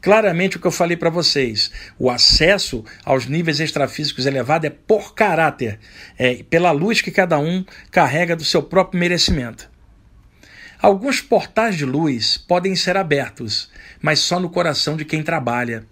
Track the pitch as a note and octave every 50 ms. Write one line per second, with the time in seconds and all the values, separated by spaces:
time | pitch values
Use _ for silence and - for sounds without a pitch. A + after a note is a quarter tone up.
0 | - F3+ G3+ A3 A3 G3 E3 E3 F#3 F#3+ - F3 - F3 D3+ - F3+ E3+ F3 E3+
1 | E3+ E3 D#3+ F3 D#3+ - - C#3+ C3 A#2 A2 G#2 G2+ - - - - - - -
2 | C3 B2 B2 A#2+ - - - - D#3 E3 G3+ F#3+ - - - A#2 G#2+ - - -
3 | - - C3+ C3 A#2 B2+ C#3+ E3 F3 E3 D3+ C3+ D#3+ D3 - D3+ C#3 B2+ - -
4 | D#3 C#3+ - - B2+ C#3 C#3 C3+ A#2+ A#2+ D3+ E3 D#3 D3 - _ _ - A3 G#3
5 | - - _ - A3 G3+ E3+ D#3+ D#3+ D3+ C#3 - C3 A2 G2+ - - - - -
6 | - - - - B2+ B2 B2 - - _ - E3 F3 F3 D#3 C#3+ E3+ G#3+ A#3 -
7 | - - E3+ - F#3 F3 E3+ D3 D3 D#3+ F3 F#3 F#3 - - - - - - F3+
8 | D#3+ C3 B2+ D#3+ F3+ E3+ E3+ D#3+ D3+ - - E3+ C#3+ - - F#3+ F3+ - - F3+
9 | F3 F3 F3 E3 - - F3+ D3+ B2 A#2 - - - - - _ - _ - _
10 | _ _ _ - _ - _ _ - - - - - - - - - - G3 F#3+
11 | A3 C#4 B3+ - - - A#3+ G3 - - _ A3 A3+ A3+ G3 D#3+ D3 C3 B2+ D3
12 | E3 D3+ C3 A#2 A2 - - - - - F3 F3+ F3+ G3 F#3+ - - F3+ F3+ G3
13 | F#3+ D#3+ D3 C#3 C3 - - - B2 A2 G2+ - - - - - - - - -
14 | - D#3 D#3 - - - F3+ F3+ F#3 E3+ F3 F3+ F3 E3 C#3+ - - - D3+ D#3+
15 | D3+ D3+ - D#3 D3+ D#3+ E3 D#3 C3+ A#2+ A#2+ A#2+ B2 A#2 A#2 A2 G#2+ _